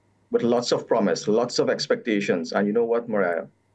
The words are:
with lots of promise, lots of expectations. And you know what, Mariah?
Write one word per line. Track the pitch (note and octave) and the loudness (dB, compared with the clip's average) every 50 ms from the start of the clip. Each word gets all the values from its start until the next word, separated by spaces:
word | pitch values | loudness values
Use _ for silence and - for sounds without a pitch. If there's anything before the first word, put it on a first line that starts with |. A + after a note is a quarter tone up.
| _ _ _ _ _ - | _ _ _ _ _ -2
with | A#2 A#2 A#2+ | -2 0 2
lots | A#2 A#2+ B2 B2 - | 2 0 0 0 0
of | - - - | -2 -2 0
promise, | - B2 A2+ G#2 F2+ D#2+ - - | 0 0 2 2 2 0 0 0
lots | G#2+ G#2 A2+ B2 B2 - - | 0 2 2 0 0 0 0
of | - B2+ | 0 0
expectations. | G#2+ - - - B2 - - A#2+ G#2 G2 G2+ A2 - E2+ E2 - | 0 -2 -2 -2 -2 -2 -2 -2 0 0 0 0 0 -2 -2 -2
And | G2+ G2 G#2 G2+ | -2 0 0 2
you | |
know | G#2 A#2 A#2 | 2 0 2
what, | A#2 A#2 A#2 A#2 A#2+ | 2 0 -2 -2 -2
Mariah? | G#2+ G2+ F#2+ F2 E2+ E2+ - - _ _ _ _ | -2 0 0 0 0 -2 -6 -8 _ _ _ _